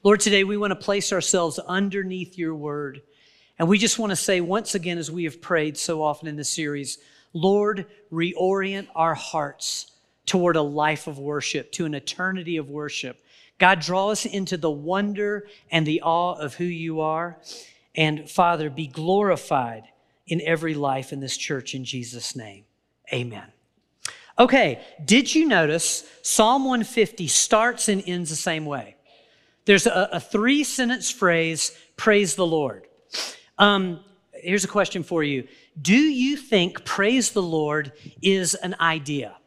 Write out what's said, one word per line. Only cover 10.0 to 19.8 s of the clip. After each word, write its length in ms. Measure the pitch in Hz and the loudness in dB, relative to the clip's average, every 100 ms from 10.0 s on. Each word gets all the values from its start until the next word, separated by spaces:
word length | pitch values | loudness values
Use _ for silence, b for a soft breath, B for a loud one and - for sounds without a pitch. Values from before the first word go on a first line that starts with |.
| b b - | b b -2
toward 300 | 185 175 160 | 2 4 2
a 60 | |
life 460 | 147 147 151 156 - | 0 0 0 0 -6
of 100 | 139 | -10
worship, 540 | 143 147 - 147 - | -6 -6 -4 -6 -8
to 120 | - 160 | -6 -4
an 80 | |
eternity 640 | 147 - - 185 190 170 160 | -4 -8 -6 -4 -4 -4 -6
of 120 | 139 | -6
worship. 520 | 143 147 - 131 123 b b b _ | -8 -8 -8 -10 -14 b b b _
God, 220 | 180 190 | 6 6
draw 300 | 156 185 196 | 2 0 0
us 160 | 208 226 | -2 -4
into 320 | 196 185 180 | -4 -4 -2
the 120 | 160 | -2
wonder 800 | 147 151 190 208 202 208 208 202 B B | -2 -2 -2 -2 -2 -4 -4 -10 B B
and 140 | 165 156 | 0 2
the 160 | 160 | 0
awe 320 | 165 165 175 | 0 0 0
of 220 | 170 147 - | -4 -10 -6
who 100 | 175 | -6
you 340 | 165 160 156 | -6 -6 -4
are. 400 | 156 160 175 170 B B B B B - | -2 -2 -6 -10 B B B B B 0
And 340 | 156 151 151 | 0 0 -4
Father, 400 | - 170 170 151 | 2 2 2 -4
be 180 | 131 151 | -6 -10
glorified 1000 | 143 160 196 208 165 - 143 120 113 | -6 0 2 2 0 0 -2 -2 -10